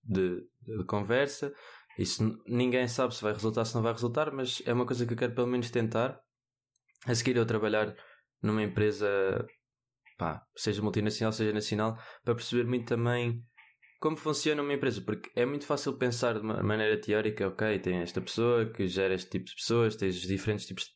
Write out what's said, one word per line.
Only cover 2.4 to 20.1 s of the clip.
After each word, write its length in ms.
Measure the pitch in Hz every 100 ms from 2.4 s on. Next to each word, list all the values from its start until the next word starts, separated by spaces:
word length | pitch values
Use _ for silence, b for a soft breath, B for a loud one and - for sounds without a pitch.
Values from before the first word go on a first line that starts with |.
| -
ninguém 400 | 120 123 127 120
sabe 260 | 120 127
se 80 | 117
vai 100 | 107
resultar, 320 | 104 110 113
se 100 | 113
não 80 | 117
vai 100 | 113
resultar, 380 | 117 120 123 156
mas 300 | 139 127 - -
é 60 |
uma 120 | 120
coisa 220 | 123 123 117
que 80 |
eu 20 | 113
quero 180 | 120
pelo 120 | 113 123
menos 240 | 123 117
tentar, 500 | 123 113 113 127 - _ _ _ _ _ _ _ _ -
a 80 |
seguir 220 | 117 123 120
eu 100 | 113
trabalhar 500 | 110 107 107 107 B B B _ _
numa 200 | 107 110
empresa, 840 | 104 92 107 101 104 98 95 95 - - _ _ _ _ _ -
pá, 260 | 82 78 -
seja 280 | - 110 101
multinacional, 500 | 104 107 107 110 110
seja 220 | 110 107
nacional, 420 | 107 107 107 110 113 B B
para 120 | -
perceber 320 | 117 - 120 120
muito 200 | 123 117
também 560 | 120 120 120 120 117 - b b b b _
como 180 | 156 156
funciona 440 | 156 147 156 147
uma 140 | 143
empresa, 260 | 139 135 101
porque 300 | 92 107 -
é 120 | 123 127
muito 180 | 143
fácil 300 | - 139 139
pensar 400 | 135 123 117 120
de 60 | 107
uma 220 | 110 98
maneira 380 | 104 107 107 107
teórica, 480 | 107 107 110 107 98
ok, 300 | - 110 98
tem 240 | 92 90
esta 180 | 87 -
pessoa 460 | - - 117 120 113
que 200 | - 95
gera 280 | 95 95
este 160 | 92 -
tipo 160 | 92 -
de 80 |
pessoas, 420 | - - 117 113 107
tens 200 | 95